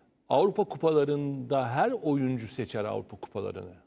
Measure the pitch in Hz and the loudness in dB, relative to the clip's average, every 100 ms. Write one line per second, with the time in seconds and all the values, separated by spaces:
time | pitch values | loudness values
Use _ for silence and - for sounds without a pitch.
0 | _ _ - 131 165 214 196 139 160 151 | _ _ 0 4 4 2 -2 0 2 4
1 | 143 143 143 139 123 135 123 135 226 240 | 4 2 -2 -4 -2 0 0 2 2 0
2 | 151 139 131 127 110 - 107 110 104 107 | 0 2 2 -2 -6 -8 -6 -4 -2 -4
3 | 104 101 - 104 98 98 95 90 | -8 -12 -10 -6 -6 -8 -12 -16